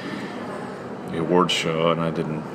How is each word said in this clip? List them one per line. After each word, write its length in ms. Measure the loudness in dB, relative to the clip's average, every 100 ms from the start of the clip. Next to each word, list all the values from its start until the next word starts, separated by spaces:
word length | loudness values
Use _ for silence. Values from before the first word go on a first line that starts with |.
| -6 -6 -6 -8 -8 -8 -8 -10 -10 -10 -6
the 100 | -2
awards 320 | 4 6 6
show, 360 | 2 0 2 4
and 100 | 4
I 80 | 2
didn't 320 | 0 -2 -4 -6